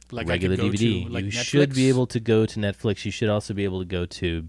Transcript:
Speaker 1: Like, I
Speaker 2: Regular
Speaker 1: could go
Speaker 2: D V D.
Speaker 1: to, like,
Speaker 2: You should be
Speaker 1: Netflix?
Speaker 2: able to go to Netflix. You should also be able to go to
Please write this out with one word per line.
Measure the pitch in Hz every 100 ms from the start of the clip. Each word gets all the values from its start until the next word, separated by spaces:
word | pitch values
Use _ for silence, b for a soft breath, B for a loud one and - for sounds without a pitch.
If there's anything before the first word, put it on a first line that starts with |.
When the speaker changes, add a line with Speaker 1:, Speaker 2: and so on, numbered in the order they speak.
| -
Speaker 1:
Like, | 120 85
I |
Speaker 2:
Regular | 87 92 95
Speaker 1:
could | 101
go |
Speaker 2:
D | 101
V |
D. | 113 92 -
Speaker 1:
to, |
like, | - 98
Speaker 2:
You |
should | 120 120 143 143 131
be | 131
Speaker 1:
Netflix? |
Speaker 2:
able | 127 123
to | 120
go | 113 110 110
to | 107
Netflix. | 101 - 113 98 104
You |
should | - 110
also | 104 -
be | 101
able | 98 92
to | 90
go | 90 87
to | - 90 82